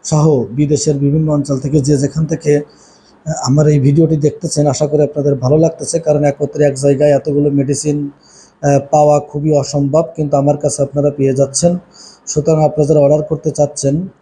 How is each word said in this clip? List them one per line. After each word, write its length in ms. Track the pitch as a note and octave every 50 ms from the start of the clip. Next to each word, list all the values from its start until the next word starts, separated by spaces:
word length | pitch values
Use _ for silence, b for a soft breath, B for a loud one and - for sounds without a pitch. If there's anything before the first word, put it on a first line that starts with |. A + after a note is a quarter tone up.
| _
সহ 420 | - D#3+ D3+ D3+ D#3+ D3+ B2+ A2
বিদেশের 500 | G2 A#2 C#3 D3+ C#3 D3+ C#3 - D#3 C#3+
বিভিন্ন 360 | C#3 C#3+ C#3 C#3+ D#3+ D#3 D#3
অঞ্চল 280 | D3+ D3 C#3 D3 C#3 C3
থেকে 220 | B2+ C#3 C#3+ D#3
যে 160 | B2+ C#3 D3
যেখান 280 | C3+ C#3 C#3 - D#3 D#3+
থেকে, 320 | D3 E3 D3+ - D3+ D3
আহ, 760 | D3 D3 - _ _ - _ _ _ _ _ _ _ _ D#3 - - -
আমার 240 | B2+ C3+ D3 D3+
এই 120 | D3+ D3+ C#3+
ভিডিওটি 380 | B2+ C#3+ C#3+ D#3+ E3 D#3 D#3+
দেখতেছেন, 500 | D3 C#3+ D3 C#3+ - - D#3 - D3 D3
আশা 200 | D3 B2+ - D3+
করি 160 | C#3+ D3 D3 D3
আপনাদের 320 | C#3+ D3 D3+ C#3 C#3+ C#3
ভালো 220 | B2 A#2+ B2+ D3
লাগতেছে। 420 | D#3 E3 D#3+ - - C#3+ - - E3
কারণ 240 | D#3+ D3+ D3 D3 D3
একত্রে 420 | C#3+ C#3 - D3 C#3 - C#3+ D3
এক 100 | C#3+ C3+
জায়গায় 360 | C3+ C#3 C#3+ C#3+ C3 D3 D3
এতগুলো 380 | C#3+ C3+ - D#3 C#3+ D3 C#3+ D3
মেডিসিন, 600 | C#3+ C#3 C3+ C3+ C#3 - - D3+ D3 D3 D3 C#3+ - b b b b b b b b _
আহ, 180 | - C#3+ C#3+ C#3 - -
পাওয়া 280 | - D3+ D3+ D3 D3 D3
খুবই 380 | C#3+ - - D3+ C#3+ D#3 D3+
অসম্ভব, 460 | C#3+ C#3 - - C#3+ C#3+ C#3 C3+ D#3+ D#3 D#3 -
কিন্তু 220 | - D3+ C#3+ D3
আমার 200 | C#3 C#3 C#3+ D3
কাছে 260 | C#3+ - C#3+ - - C#3
আপনারা 280 | C3+ - D3 C#3+ D3
পেয়ে 220 | C#3+ - C3+ C3+ C3
যাচ্ছেন। 440 | C3+ C#3 C3+ C3+ - - F3 F3+ F3+ - B B B B B B B B
সুতরাং 360 | - - D3+ C#3+ D#3+ D#3+ D#3 D#3
আপনারা 240 | D3 D3+ D3+ D3
যারা 120 | C#3 D#3+ D3+
অর্ডার 240 | C#3 C#3 D3+ D3+ D3+
করতে 280 | - D#3+ D#3 - D#3
চাচ্ছেন 560 | - - D3 C#3 - - - C#3 C#3+ E3 F#3+ F#3+ _ _